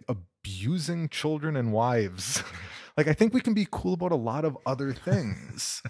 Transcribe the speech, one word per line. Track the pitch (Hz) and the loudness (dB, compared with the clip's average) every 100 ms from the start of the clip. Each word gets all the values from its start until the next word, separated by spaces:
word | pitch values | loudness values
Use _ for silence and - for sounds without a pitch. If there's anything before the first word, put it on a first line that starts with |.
| - | -4
abusing | 101 87 _ 101 92 113 180 151 170 160 | -6 -8 _ -10 -4 -2 0 -2 -2 -4
children | - 151 151 156 143 | -2 -2 0 0 0
and | 117 | 2
wives. | 107 123 120 98 92 - - - | 4 4 4 2 -2 -2 -2 -4
<laughs> | - - - - - | -10 -14 -16 -4 2
Like, | 147 | 2
I | |
think | 151 220 | 4 4
we | 247 | 4
can | 240 | 2
be | 214 190 | 2 0
cool | - 185 | 0 0
about | 175 180 | 0 2
a | 147 | 0
lot | 113 139 | 0 0
of | 156 127 - | 0 -2 -4
other | 131 139 | -2 -2
things. | 127 175 190 117 - - - - - | -4 0 0 0 -6 -8 -6 -6 -6